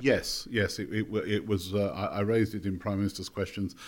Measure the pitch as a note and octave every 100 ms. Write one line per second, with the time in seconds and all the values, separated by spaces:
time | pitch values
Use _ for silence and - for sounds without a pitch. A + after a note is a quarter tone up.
0 | C3 G2+ - - - A#2 F#2+ - G2+ G#2+
1 | G#2+ G#2+ F#2 G#2 G#2+ G2+ F2+ G2+ G2+ D2+
2 | G2+ F#2+ G2+ A2+ A2 G#2+ G2 F#2 G#2 G2
3 | G2+ - F#2+ - F#2+ - G2 -